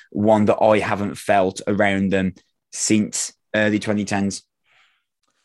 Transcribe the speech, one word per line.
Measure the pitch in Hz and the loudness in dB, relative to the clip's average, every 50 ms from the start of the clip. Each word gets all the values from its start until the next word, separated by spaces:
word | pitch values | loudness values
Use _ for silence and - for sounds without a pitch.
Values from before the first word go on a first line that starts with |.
| - _ | -20 _
one | - - 104 107 110 107 107 | -6 0 2 4 4 4 4
that | 101 107 - | 2 2 2
I | - 110 107 104 | 4 4 4 2
haven't | 90 - 107 98 104 101 69 | 2 0 -2 -4 -4 -6 -8
felt | - - - 104 101 95 95 95 - - | -6 -2 0 2 2 2 0 -2 -4 -4
around | - 104 98 104 101 98 95 98 95 | -2 0 0 0 0 0 0 0 0
them | 95 95 95 92 87 - _ _ _ _ _ _ - | 0 0 0 -2 -4 -8 _ _ _ _ _ _ -10
since | - - - 107 107 104 - - - - - - _ _ _ - | -6 -2 0 2 2 0 -2 -4 -8 -8 -10 -12 _ _ _ -2
early | 107 107 107 104 104 | 0 0 0 0 -2
twenty | 98 110 104 104 101 | -2 -2 -4 -4 -2
tens. | 98 107 101 98 98 92 - - _ _ _ _ _ _ _ _ _ _ _ _ _ _ _ _ _ _ _ | -2 -2 -2 -2 -4 -4 -8 -12 _ _ _ _ _ _ _ _ _ _ _ _ _ _ _ _ _ _ _